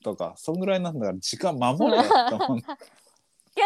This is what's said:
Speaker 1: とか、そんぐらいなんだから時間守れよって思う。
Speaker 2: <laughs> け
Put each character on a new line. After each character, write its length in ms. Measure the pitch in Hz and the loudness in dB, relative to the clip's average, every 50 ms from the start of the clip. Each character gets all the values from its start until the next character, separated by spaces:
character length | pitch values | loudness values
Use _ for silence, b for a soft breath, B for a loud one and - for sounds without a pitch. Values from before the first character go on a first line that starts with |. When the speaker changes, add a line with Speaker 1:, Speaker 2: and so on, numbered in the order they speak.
| - | -8
Speaker 1:
と 120 | 110 95 | -8 -6
か、 180 | - 87 82 - - | -4 -6 -8 -8 -10
そ 160 | - - 160 | -8 -6 -4
ん 60 | 180 | -4
ぐ 60 | 185 | 0
ら 100 | 196 190 | 0 0
い 40 | 185 | 0
な 120 | 180 170 | 0 -4
ん 80 | 160 143 | -4 -4
だ 80 | 110 98 | -4 -4
か 40 | |
ら 60 | 92 92 | -4 -4
時 180 | - - - - | -6 -8 -6 -2
間 180 | - 175 156 127 | -2 -2 0 2
守 340 | 123 120 131 165 - 247 | 0 0 2 2 2 2
れ 60 | - 220 | 4 4
よ 60 | - | 4
っ 40 | - | 6
て 280 | 440 254 240 247 226 | 6 4 4 2 0
思 200 | 208 339 262 262 | -2 -2 -2 -2
う。 60 | 233 | -4
Speaker 2:
<laughs> 920 | - - 285 - - - _ _ _ _ _ _ _ _ _ _ _ _ - | -4 -8 -12 -14 -14 -20 _ _ _ _ _ _ _ _ _ _ _ _ -2
け 60 | 392 392 | 2 2